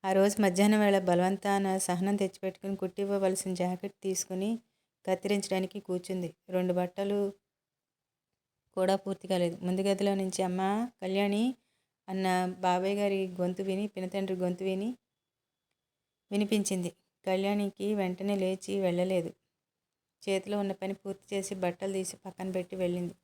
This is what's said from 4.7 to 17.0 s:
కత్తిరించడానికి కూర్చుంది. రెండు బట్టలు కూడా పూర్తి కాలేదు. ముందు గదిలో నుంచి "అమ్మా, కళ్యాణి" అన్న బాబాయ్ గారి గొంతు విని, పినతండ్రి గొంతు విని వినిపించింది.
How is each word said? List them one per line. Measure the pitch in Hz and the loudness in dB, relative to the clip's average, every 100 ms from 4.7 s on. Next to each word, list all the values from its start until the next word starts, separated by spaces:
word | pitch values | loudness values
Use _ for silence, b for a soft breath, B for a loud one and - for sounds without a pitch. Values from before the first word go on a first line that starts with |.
| _ _ _ | _ _ _
కత్తిరించడానికి | - 185 196 202 - 190 185 208 | -2 -2 2 0 0 -2 -2 -6
కూర్చుంది. | - 180 180 185 175 - - | -4 -6 -2 -4 -4 -8 -4
రెండు | 185 180 | 0 2
బట్టలు | 180 180 - 202 202 202 - _ _ _ _ _ _ _ _ _ _ _ _ _ - | 2 0 -2 -2 0 0 -4 _ _ _ _ _ _ _ _ _ _ _ _ _ 0
కూడా | 185 190 | 2 2
పూర్తి | 196 190 185 | 0 -8 -2
కాలేదు. | 185 175 170 | 2 2 0
ముందు | 180 185 | -2 0
గదిలో | 196 196 202 | 2 2 2
నుంచి | 196 190 185 | 2 -2 0
"అమ్మా, | 185 180 190 214 240 _ | -2 0 0 0 -4 _
కళ్యాణి" | 185 196 202 202 240 247 _ _ _ _ - | -2 0 2 2 0 -2 _ _ _ _ -8
అన్న | 190 190 180 185 180 | -2 2 2 0 0
బాబాయ్ | 180 180 190 202 | 2 2 2 0
గారి | 202 196 190 | 0 0 -2
గొంతు | 180 180 180 | -2 -2 -2
విని, | 196 190 208 | -2 -2 -4
పినతండ్రి | - 185 196 190 185 | -6 -6 -4 -4 -2
గొంతు | 180 180 | -2 -2
విని | 190 190 214 247 _ _ _ _ _ _ _ _ _ _ _ _ _ | -2 -2 -4 -8 _ _ _ _ _ _ _ _ _ _ _ _ _
వినిపించింది. | 202 208 214 202 190 175 - | -2 2 2 2 -2 -4 -10